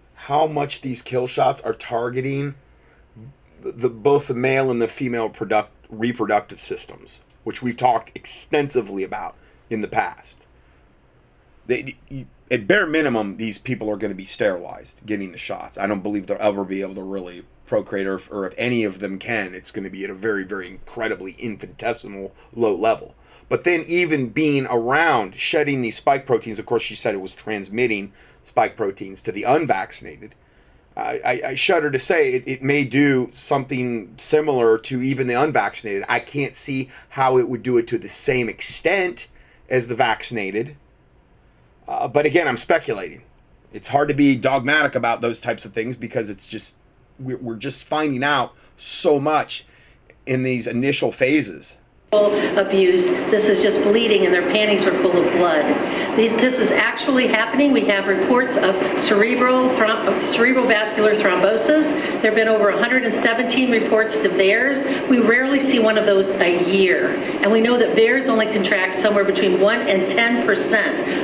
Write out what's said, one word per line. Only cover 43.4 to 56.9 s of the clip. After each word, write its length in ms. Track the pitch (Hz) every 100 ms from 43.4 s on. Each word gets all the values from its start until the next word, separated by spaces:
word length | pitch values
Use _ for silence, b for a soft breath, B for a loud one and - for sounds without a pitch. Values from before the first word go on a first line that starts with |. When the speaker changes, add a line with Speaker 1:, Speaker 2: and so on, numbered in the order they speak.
| _ _ _
Speaker 1:
It's 140 | 110 -
hard 220 | 139 147
to 60 |
be 200 | 139 143
dogmatic 640 | 127 135 135 123 151 139 131
about 240 | 117 113
those 200 | 117 117
types 240 | 127 117
of 80 | 104
things 240 | 113 113 123
because 340 | 117 123 107
it's 140 | 101
just, 340 | - 110 - - _ _ _ -
we're, 160 | 131 127
we're 180 | 123
just 300 | 113 135 -
finding 400 | - 151 156 127
out 300 | 139 143 117 b b _
so 440 | - - 175 147
much 460 | 143 151 120 - b b b b b _ -
in 160 | 131
these 240 | 131 127 117
initial 460 | 120 135 139 127
phases. 640 | - 131 151 110 76 - - _ _ _
Speaker 2:
Abuse. 1000 | 208 208 - - 202 190 196 185 180 -
This 360 | - - 214 208
is 140 | 190
just 200 | 214 208
bleeding, 420 | 208 220 233 202
and 80 | 185
their 160 | 180 175
panties 360 | 202 214 202
are 100 | 185 180
full 160 | 185 180
of 120 | 170
blood. 340 | 180 175 156 139 147 B B B -
These, 180 | 220 226
this 220 | 254 254
is 120 | 214
actually 560 | 214 220